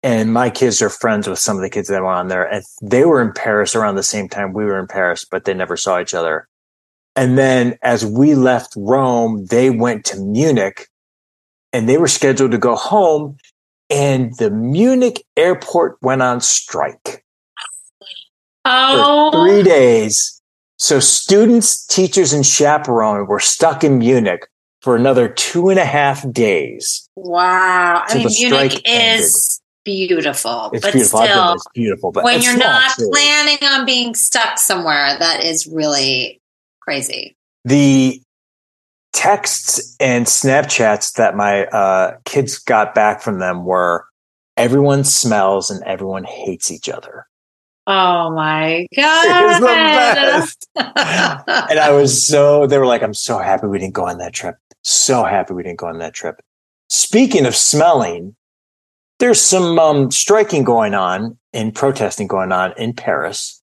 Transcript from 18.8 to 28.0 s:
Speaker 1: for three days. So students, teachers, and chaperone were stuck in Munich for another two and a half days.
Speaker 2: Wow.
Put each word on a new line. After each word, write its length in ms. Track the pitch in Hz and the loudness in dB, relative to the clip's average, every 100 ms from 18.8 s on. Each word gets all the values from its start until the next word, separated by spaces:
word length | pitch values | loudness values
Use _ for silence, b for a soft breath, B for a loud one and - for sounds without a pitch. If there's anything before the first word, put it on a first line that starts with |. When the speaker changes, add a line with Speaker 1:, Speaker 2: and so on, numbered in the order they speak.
| 262 269 285 294 302 | 2 4 4 4 4
Speaker 1:
for 60 | 311 349 | 4 4
three 140 | 202 | 6
days. 800 | 190 156 127 113 107 - - - _ _ _ _ | 6 6 6 4 2 -2 -4 -8 _ _ _ _
So 220 | - 143 | 0 2
students, 840 | - - - 196 220 233 202 - - | 2 0 4 4 6 4 2 -4 -2
teachers, 460 | - 185 196 156 | 0 2 2 2
and 120 | 147 | 2
chaperone 840 | 135 - 147 151 147 117 110 104 98 | 2 2 2 2 0 0 2 0 -2
were 140 | 101 | -2
stuck 440 | - - 160 143 | -2 2 0 2
in 140 | 156 135 | 2 4
Munich 480 | 117 127 104 87 - _ _ _ | 4 2 2 -2 -8 _ _ _
for 160 | 131 117 | 0 2
another 320 | 131 127 117 | 4 2 2
two 420 | - - 175 185 | -2 -4 0 2
and 80 | 190 | 2
a 60 | |
half 460 | 160 147 143 139 139 | 2 2 0 -2 -6
days. 760 | 113 110 87 65 52 - - _ - | 0 0 0 -4 -8 -8 -8 _ -18
Speaker 2:
Wow. 840 | 180 175 180 185 185 180 175 175 | -6 0 2 2 2 2 2 0